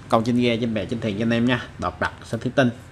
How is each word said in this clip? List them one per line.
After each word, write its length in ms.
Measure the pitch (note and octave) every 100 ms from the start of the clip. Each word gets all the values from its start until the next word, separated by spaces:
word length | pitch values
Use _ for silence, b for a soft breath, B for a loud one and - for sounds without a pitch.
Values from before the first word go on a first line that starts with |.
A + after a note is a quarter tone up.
| -
câu 120 | A#2
trên 160 | A2 A#2+
ghe, 200 | B2 A#2
trên 160 | A#2+
bè, 120 | G#2+ F2+
trên 140 | A#2
thuyền 200 | A2 G2+
cho 60 | A#2
anh 80 |
em 120 | A#2 A#2+
nha. 200 | B2+ - -
Đọt 140 | F2+ -
đặc, 140 | G2 - -
sơn 140 | A#2
thủy 120 | B2 C#3
tinh. 140 | B2 - -